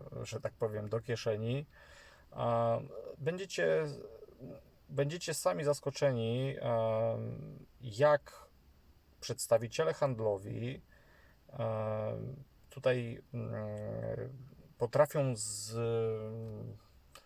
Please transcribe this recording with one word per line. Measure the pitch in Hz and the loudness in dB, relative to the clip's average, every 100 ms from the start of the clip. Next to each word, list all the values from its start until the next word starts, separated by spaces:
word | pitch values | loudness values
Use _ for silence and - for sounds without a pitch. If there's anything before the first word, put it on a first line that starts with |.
| - - | -8 -8
że | 117 110 | -6 -4
tak | 107 | -4
powiem, | - 113 107 104 | -2 -2 -2 -2
do | 113 | -2
kieszeni. | - 113 117 107 113 131 151 - - - - - - | 0 -2 0 0 0 -2 -4 -14 -20 -20 -20 -20 -14
A | - 120 117 117 117 - - - - | -2 2 4 4 2 -2 -10 -10 -6
będziecie, | 143 180 196 - 165 160 151 135 - - - - 131 - - - - | -2 -2 -4 2 4 4 2 -4 -12 -14 -18 -16 -16 -16 -18 -20 -8
będziecie | 143 143 175 - | 0 0 0 -4
sami | 156 185 175 | 0 0 2
zaskoczeni, | 147 143 - - 143 123 113 120 135 135 | 2 2 0 2 2 4 2 0 -2 -2
e, | 120 117 113 110 113 113 113 117 - 101 - - | 0 2 4 2 2 0 -4 -8 -10 -14 -18 -14
jak | 127 104 147 147 - - - _ - - - - _ - | -8 4 6 6 2 -20 -20 _ -20 -20 -20 -20 _ -14
przedstawiciele | - 120 - 117 117 - 160 | -8 -4 4 4 4 0 2
handlowi, | - 143 117 110 101 101 113 117 - - - - - - - - - | 4 2 2 2 0 -2 -4 -4 -6 -12 -20 -20 -20 -20 -20 -14 -4
e, | 113 110 110 107 107 110 113 143 - - - | -2 0 -2 -2 -2 -4 -6 -10 -14 -20 -18
tutaj, | - 131 127 117 117 - | 0 2 4 0 -8 -8
mm, | 123 113 110 107 104 107 110 110 117 120 131 - - - - | -6 -4 -4 -4 -6 -6 -4 -4 -4 -6 -10 -16 -20 -14 -4
potrafią | 120 135 147 156 135 113 | 2 6 6 6 0 0
z-, | 107 104 107 113 117 113 113 110 107 113 113 107 110 107 - - - - | -4 -8 -6 -2 0 2 2 0 -4 -8 -8 -8 -10 -12 -18 -20 -20 -20